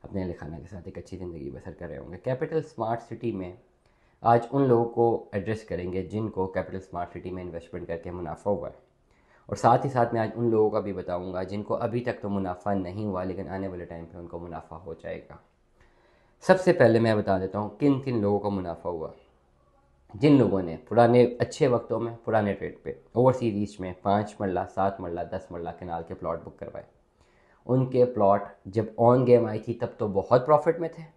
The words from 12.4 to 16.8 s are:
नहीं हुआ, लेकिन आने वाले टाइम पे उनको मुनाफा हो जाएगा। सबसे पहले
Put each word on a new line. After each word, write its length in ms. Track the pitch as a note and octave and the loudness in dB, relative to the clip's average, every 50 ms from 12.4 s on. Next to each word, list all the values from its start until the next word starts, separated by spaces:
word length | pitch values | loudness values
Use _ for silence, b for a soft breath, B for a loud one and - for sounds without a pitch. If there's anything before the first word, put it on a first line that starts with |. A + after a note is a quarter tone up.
| F#2+ F2+ F2+ - - G#2 G2+ | -2 -4 -6 -6 -4 -2 -2
नहीं 300 | G2 F#2 F2 F#2 G#2 G#2+ | -2 -4 -6 -8 -6 -6
हुआ, 180 | G#2+ F#2+ F2+ F2+ | -4 -4 -4 -4
लेकिन 240 | F#2+ F2+ F#2 F#2+ - | -6 -6 -8 -8 -8
आने 180 | F#2 F#2+ F#2+ | -8 -8 -6
वाले 180 | F#2+ F2+ F2 F2 | -8 -8 -10 -12
टाइम 180 | E2 E2+ E2+ E2+ | -12 -12 -14 -14
पे 140 | E2 E2+ F2+ | -14 -16 -16
उनको 200 | F2 E2 - E2+ | -16 -12 -12 -12
मुनाफा 440 | E2+ F2 E2 D#2+ - - D#2+ D#2+ F#2 | -12 -10 -12 -14 -14 -14 -18 -16 -14
हो 80 | D#2+ D#2+ | -14 -16
जाएगा। 440 | - - E2+ E2+ E2 - _ - - _ _ _ _ _ _ _ b b b b b b b b b b b b b - | -14 -12 -12 -12 -12 -14 _ -20 -20 _ _ _ _ _ _ _ b b b b b b b b b b b b b 2
सबसे 300 | - F#3 F#3 - F3+ - | 2 2 4 6 2 4
पहले 260 | - | 6